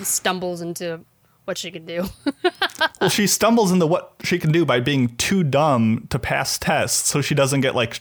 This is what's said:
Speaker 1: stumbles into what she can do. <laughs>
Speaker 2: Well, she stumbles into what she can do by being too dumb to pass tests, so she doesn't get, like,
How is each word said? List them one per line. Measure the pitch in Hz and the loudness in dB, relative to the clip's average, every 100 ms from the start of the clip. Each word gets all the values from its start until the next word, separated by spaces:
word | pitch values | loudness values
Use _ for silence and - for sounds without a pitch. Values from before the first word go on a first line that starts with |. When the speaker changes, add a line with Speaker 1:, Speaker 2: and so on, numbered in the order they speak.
Speaker 1:
stumbles | 196 - 202 180 180 175 | -4 -2 -2 -2 -4 -6
into | 170 170 175 165 - _ _ _ | -8 -8 -8 -8 -12 _ _ _
what | - 180 | -10 -8
she | 175 | -8
can | 175 | -12
do. | 165 170 185 - | -8 -6 -6 -6
<laughs> | 294 - 359 - 349 - 311 - | -6 -2 -2 -2 -6 -2 -4 0
Speaker 2:
Well, | 185 | -2
she | - 202 | 2 0
stumbles | - 214 233 196 | 2 2 4 4
into | 185 156 | 4 2
what | 175 - - | 0 -4 -10
she | - 175 | -4 -2
can | 156 | 2
do | 160 | 2
by | 156 123 | 4 2
being | 123 139 123 120 | 2 2 0 0
too | - 196 | 0 2
dumb | 156 139 156 127 113 117 - | 2 2 4 4 2 0 -2
to | 135 | -6
pass | - 139 135 - | -2 -4 -2 -4
tests, | - 151 107 - - | 0 0 0 -2 0
so | 151 | 0
she | 135 | 0
doesn't | 143 135 139 | 2 2 2
get, | 131 | 0
like, | - 113 - | 0 -2 -4